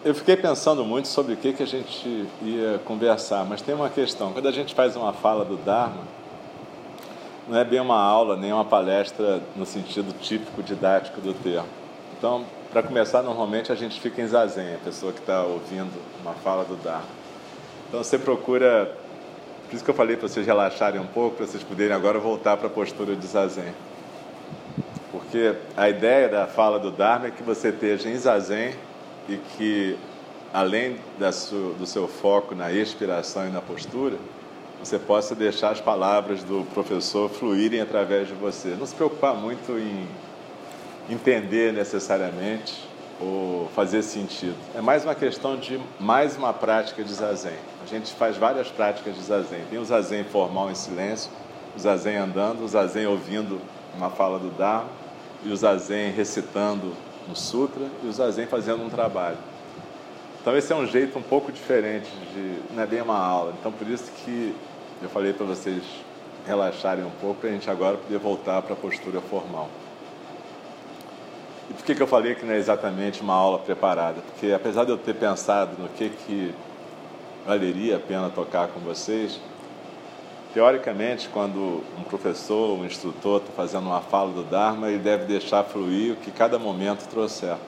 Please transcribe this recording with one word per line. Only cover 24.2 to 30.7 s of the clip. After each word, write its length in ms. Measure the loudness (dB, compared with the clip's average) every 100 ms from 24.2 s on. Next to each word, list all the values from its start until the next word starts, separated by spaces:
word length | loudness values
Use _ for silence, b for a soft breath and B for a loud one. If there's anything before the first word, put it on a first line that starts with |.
| -14 -16 -14 -14 -10 -8 -6 -8 -10
Porque 440 | -12 -4 2 4 2 -6 4
a 140 | 4
ideia 400 | 6 6 6 6
da 180 | 4 2
fala 320 | 4 6 6
do 100 | 0
Dharma 380 | 4 4 6 2
é 40 |
que 120 | -6
você 240 | -2 2 2
esteja 380 | 2 2 2 0
em 100 | 2
zazen 580 | 4 4 4 -2 -2 -6 -14 -16 -16 -14 -6
e 80 | -6 -6 -2
que, 400 | 2 2 2 -2 -8 -14 -16 -16 -4
além 420 | 2 4